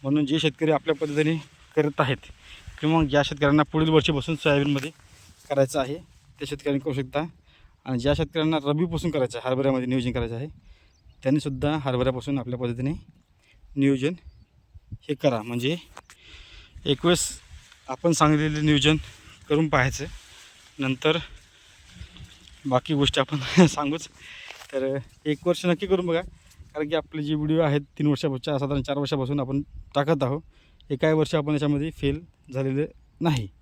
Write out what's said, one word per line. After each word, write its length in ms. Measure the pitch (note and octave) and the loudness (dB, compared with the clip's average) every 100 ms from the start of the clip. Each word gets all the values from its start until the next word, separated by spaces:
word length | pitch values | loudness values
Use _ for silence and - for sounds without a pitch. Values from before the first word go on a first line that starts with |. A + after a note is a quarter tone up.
म्हणून 240 | C3+ D3 C#3+ | 0 0 2
जे 120 | D#3 | 0
शेतकरी 320 | D#3 - D#3+ | 0 0 0
आपल्या 240 | D3 - | 0 0
पद्धतीने 420 | D3+ D3+ C#3+ D#3 D#3+ - - - - | -2 -2 0 0 0 -6 -20 -6 0
करत 240 | D3+ C#3+ | 0 0
आहेत 300 | C3 B2+ - - - - - - | -2 -2 -8 -20 -20 -20 -18 -4
किंवा 200 | D3+ D#3+ | 2 2
मग 80 | D3+ | 4
ज्या 140 | C#3+ | 2
शेतकऱ्यांना 400 | C#3+ D3 C#3+ D3 | 0 0 2 4
पुढील 260 | D3 D#3 D#3+ | 2 0 4
वर्षीपासून 480 | D#3 D3 D3 B2+ D#3+ | 4 4 -2 -2 -2
सोयाबीनमध्ये 540 | D#3+ C#3+ C#3 C#3 C#3+ - - - - - - | 2 4 4 0 -4 -14 -20 -20 -20 -20 -6
करायचं 300 | C#3 C3+ D3 | 0 0 0
आहे 140 | B2+ D#3 F3+ - _ - | -4 -6 -12 -20 _ -14
त्या 60 | C#3+ | -10
शेतकऱ्यांनी 320 | C#3+ D3 C#3 | -6 -2 -2
करू 140 | C3+ | -2
शकता, 260 | C3 C3 C#3+ D#3+ - _ _ - _ | -6 -4 -4 -6 -10 _ _ -20 _
आणि 140 | - B2+ | -6 -2
ज्या 160 | B2+ | 0
शेतकऱ्यांना 420 | C#3+ D#3 E3 D#3 D#3+ | 0 -2 -2 0 0
रब्बीपासून 540 | C#3 D3 F3 E3 E3+ | 0 0 0 -2 -2
करायचं 280 | D3+ B2+ A#2+ | -2 -2 -4
आहे, 120 | A#2+ | -4
हरभऱ्यामध्ये 360 | C3 C3+ C3 B2 | 0 2 0 0
नियोजन 260 | C3 B2 | -2 -2
करायचं 220 | B2 A#2 | -4 -4
आहे, 120 | A#2 D3+ - - - _ _ - - | -6 -10 -14 -20 -20 _ _ -20 -6
त्यांनीसुद्धा 560 | C3 D3 D3 C3 C#3+ D#3 | 0 0 0 -2 -2 -2
हरभऱ्यापासून 560 | C#3 B2 B2+ B2+ B2 C#3 | -2 0 0 -2 -4 -4
आपल्या 200 | A#2+ B2 | -4 -4
पद्धतीने 340 | B2 A#2+ C3 E3 - - _ _ _ _ - C#3 | -4 -2 -4 -4 -10 -20 _ _ _ _ -12 0
नियोजन 360 | C#3 C3+ C3+ F3+ - - - _ _ - _ | 2 4 0 -4 -14 -20 -20 _ _ -20 _
हे 220 | - - | -18 -8
करा. 280 | C#3+ D3 A#2 | 0 0 0
म्हणजे 340 | G#2+ A#2+ B2 E3+ - - _ - - - - - - - | -4 -4 -2 -4 -8 -20 _ -20 -20 -20 -20 -20 -20 -10
एक 220 | - C#3 E3+ | -2 0 2
वेळेस 340 | F3 - - - - - - - | 2 0 -8 -18 -20 -20 -20 -12
आपण 240 | C3 F3 | -2 0
सांगितलेलं 540 | D#3+ D3+ D3+ D#3 D3+ D3+ | 4 4 4 2 0 4
नियोजन 300 | D3 C#3 D#3 - - - - - | 4 4 2 -2 -18 -20 -20 -2
करून 200 | D3 D#3+ | 0 2
पाहायचं, 360 | D3+ C3 - C#3 - - - - - - - | 2 2 -2 -10 -14 -20 -20 -20 -20 -20 -6
नंतर 400 | C3+ C3 D#3 D#3+ - - - _ - - - - - - - - - - C#3+ | -4 0 0 0 -4 -18 -20 _ -20 -20 -20 -20 -20 -20 -20 -20 -20 -12 0
बाकी 280 | B2+ - | 0 0
गोष्टी 260 | D3 C#3 - | 0 2 2
आपण 460 | C3 D3 B2+ - E3+ | 0 -2 0 6 6
<laughs> 0 | |
सांगूच. 420 | - C#3+ D#3+ - - - - - - - | 6 -4 -4 -8 -18 -20 -20 -20 -20 -8
तर 260 | C#3 C3+ C3+ B2+ - D3+ | -4 -2 -4 -8 -12 -4
एक 200 | D3+ F3 | -2 0
वर्ष 200 | E3+ F3+ | 0 0
नक्की 200 | E3 G3 | 0 0
करून 200 | F#3 F3 | 0 0
बघा, 140 | E3 F#3 - - - - | -2 -4 -14 -20 -20 -16
कारण 140 | D3+ D3+ | -8 -2
की 60 | |
आपले 280 | D#3+ D#3 D#3 | -2 -4 -8
जे 120 | D3 | -4
व्हिडिओ 260 | D3+ D3+ D#3+ | -2 0 2
आहेत 200 | D#3+ D3 | 2 2
तीन 260 | C#3+ - D3 | -2 -2 0
वर्षापासून, 520 | C#3 D#3+ C3 C#3 C#3+ | 2 0 -4 -4 -4
साधारण 240 | C3+ C#3+ | -2 -4
चार 140 | C3 C#3 | -2 -4
वर्षापासून 440 | C#3+ D3 C3 D3 | -2 -2 -2 -4
आपण 220 | C3 C3+ D3 - - | -2 -4 -6 -14 -6
टाकत 280 | - C#3+ D#3+ | -2 0 0
आहोत, 200 | C3 C#3+ - _ _ _ - | 0 -2 -8 _ _ _ -8
एकाही 240 | C3+ D#3+ | 0 2
वर्ष 200 | D#3 D3+ | 2 2
आपण 180 | D#3+ C#3+ | 0 0
याच्यामध्ये 380 | D3+ D3 D3 D#3 | 0 0 0 -2
फेल 300 | - C#3 D3 F3 _ - | -4 -2 -2 -8 _ -10
झालेलं 300 | C3 C3+ C3+ D#3 - _ _ | -4 -2 -2 -4 -8 _ _
नाही. 280 | E3 C#3 G2+ _ | 0 0 -2 _